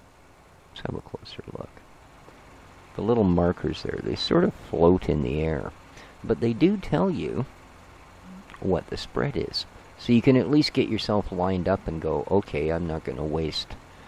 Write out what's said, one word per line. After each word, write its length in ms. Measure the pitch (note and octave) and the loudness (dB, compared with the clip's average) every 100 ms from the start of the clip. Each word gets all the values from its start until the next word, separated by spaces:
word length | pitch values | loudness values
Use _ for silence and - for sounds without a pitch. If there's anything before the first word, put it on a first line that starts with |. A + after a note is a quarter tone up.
| - - - - - - - | -20 -20 -20 -20 -20 -20 -20
Let's 160 | - - | -12 -10
have 100 | - | -10
a 120 | - | -10
closer 340 | - - - - - | -16 -16 -18 -14 -14
look. 140 | - - - - - - - - - - - - - | -14 -18 -20 -20 -20 -20 -20 -20 -20 -20 -20 -20 -16
The 80 | - | -6
little 220 | G2+ A#2+ | 0 4
markers 580 | F#2+ F2 F2 - D2+ - | 4 4 4 2 -2 -4
there, 160 | - - | -6 -6
they 120 | G#1 | -4
sort 300 | - - E3+ | -4 0 2
of 80 | F#3+ | 2
float 560 | - - - E2+ F#2 - | -2 -6 4 6 6 4
in 140 | D2+ | 0
the 180 | B1+ D2+ | 0 0
air, 320 | D#2+ D2+ G1+ - - - - - | -2 -2 -6 -12 -20 -20 -20 -10
but 180 | - A2+ | -4 0
they 120 | A#2 | 0
do 240 | A2+ F3 G#3 | 4 4 2
tell 340 | - D3+ F#3+ | 0 0 2
you 360 | C3 D#2 A#1+ - - - - - - - - - - - - | 0 -2 -4 -6 -8 -20 -20 -20 -20 -20 -20 -20 -20 -18 -8
what 280 | G2+ F2+ - | -2 -2 -2
the 80 | - | -10
spread 400 | - - C3+ E2+ | -6 -2 -2 -2
is. 300 | - - - - - - | -4 -6 -10 -14 -20 -8
So 140 | - | 2
you 100 | A#2+ | 4
can 140 | C3+ B2+ | 6 6
at 140 | F#2+ | 6
least 220 | D3+ D3 | 2 2
get 160 | C3+ A2+ | 0 0
yourself 440 | G#2+ - G#2 - | 0 0 0 0
lined 360 | F2+ F#2 F#2 E2+ | -2 0 0 0
up 200 | G2 - | 0 -2
and 120 | D#2+ | -4
go, 240 | D#2 D2+ - | -2 -2 2
"Okay, 400 | F#2+ - D2+ D#2 | 0 2 -2 0
I'm 160 | E2 E2+ | -2 -2
not 180 | D#2+ | -4
gonna 200 | - B1+ | -6 -6
waste 500 | D#2 D#2 D#2 - - - - - | -4 -2 -2 -4 -8 -12 -18 -20